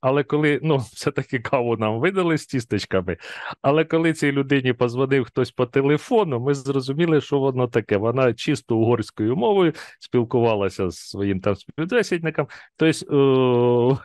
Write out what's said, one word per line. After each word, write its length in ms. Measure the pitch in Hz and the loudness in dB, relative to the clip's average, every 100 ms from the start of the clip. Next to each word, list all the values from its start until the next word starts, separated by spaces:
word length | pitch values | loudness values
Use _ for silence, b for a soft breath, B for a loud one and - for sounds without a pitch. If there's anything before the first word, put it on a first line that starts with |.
Але 220 | 131 143 | 0 0
коли, 360 | 139 151 151 143 | 0 0 0 0
ну, 140 | 156 143 | 0 -2
<laughs> 160 | 113 | -2
все-таки 460 | - - - - 131 | -6 -4 -4 -6 -6
каву 380 | 117 139 120 113 | -2 -2 0 -2
нам 220 | 110 110 | -2 0
видали 380 | 160 190 175 156 | -2 0 -2 -2
з 80 | - | -2
тістечками, 720 | 131 - 104 - 95 90 82 B B B B | -8 -4 -6 -2 -2 -2 -8 B B B B
але 240 | 135 147 160 | 0 2 2
коли 280 | 160 165 | 0 0
цій 180 | 156 147 | 0 0
людині 420 | 139 135 139 127 | 0 0 0 2
позвонив 520 | 120 123 120 135 139 120 | 0 0 0 0 0 0
хтось 260 | - 123 | -2 -4
по 140 | - 123 | -2 -2
телефону, 760 | 139 139 147 - 233 190 120 | 0 2 0 0 0 0 -2
ми 140 | 127 | -2
зрозуміли, 680 | 143 131 139 127 139 170 151 | -4 -2 -4 -2 -2 2 2
що 180 | - 143 | 2 0
воно 280 | 135 127 123 | 0 0 0
таке. 300 | 117 104 101 | 0 0 0
Вона 360 | 110 123 131 | 0 2 0
чисто 440 | 113 - 143 - 113 | 0 -4 -4 0 0
угорською 580 | 113 117 104 - 107 139 | 2 2 -2 -4 -2 0
мовою 380 | 226 202 175 151 B B | 0 2 2 0 B B
спілкувалася 920 | - 127 117 123 117 107 98 - 92 | -4 -2 0 2 2 2 -2 -2 -6
з 80 | 85 | -6
своїм 420 | - 98 101 95 | -14 -4 -2 0
там 140 | 98 98 | -2 -4
співбесідником. 920 | - - 165 240 202 175 165 - 143 B B _ | -6 -8 -2 -2 0 -2 -4 -4 -6 B B _
Тобто, 1200 | 160 143 - 143 139 131 127 123 120 120 120 131 | 0 0 0 2 4 4 4 4 4 4 2 0